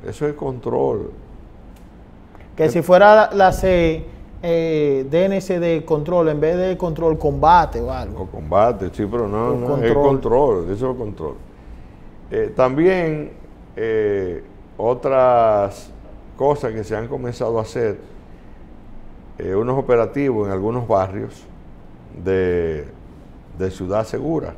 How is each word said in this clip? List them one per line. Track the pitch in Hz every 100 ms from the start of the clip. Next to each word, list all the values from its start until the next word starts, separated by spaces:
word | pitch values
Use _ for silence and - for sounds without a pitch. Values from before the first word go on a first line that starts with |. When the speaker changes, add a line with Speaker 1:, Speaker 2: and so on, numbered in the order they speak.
| -
Speaker 1:
Eso | - 151
es |
control. | 147 139 127 120 123 135 110 - - - - - - - - - - - - - - - -
Speaker 2:
Que | 160
Speaker 1:
Eh, |
Speaker 2:
si | 175
fuera | 160 180 202 214
la, | 214
la | 196 190
C, | - 190 180 165 160 - - - -
eh, | 175 170 165 156 147 135 135
D | 160 190
N | 196
C | 190 180
D | 170 165 160
control, | 151 147 180 160
en | 151
vez | 151 180
de | 185 185
control, | 180 151 165 156
combate | 151 139 151 175 151 117
o | 120
algo. | 131 110 -
Speaker 1:
O | 92
combate, | - 78 90 113 107 92
sí, | - 104
pero | 120 107
no, | 104 120
Speaker 2:
Un | 123
Speaker 1:
no, | 123 143
es | 117
Speaker 2:
control. | 143
Speaker 1:
control, | 143 135 120 123 143 98 85
eso | 104 131
es | 127
control. | 107 95 78 64 - - - - - - - - -
Eh, | 135 113 -
también, | 127 135 175 185 165 156 147 - - - - -
eh, | 113 110 107 101 90 85 - - - -
otras | 110 127 143 135 127 120 113 104 98 98 - - - - - -
cosas | 139 147 127
que | 110
se | 98 107
han | 120
comenzado | 135 123 117 117 113
a |
hacer, | 107 - 113 98 - - - - - - - - - - - - - -
eh, | 82 95
unos | 117 135
operativos | 127 120 110 139 143 110 101
en |
algunos | 98 101 123 113
barrios | 101 95 98 110 - - - - - - - - -
de, | 87 95 92 87 82 78 73 - - - - - - -
de | 92
Ciudad | 92 92 101 110
Segura. | 113 139 160 -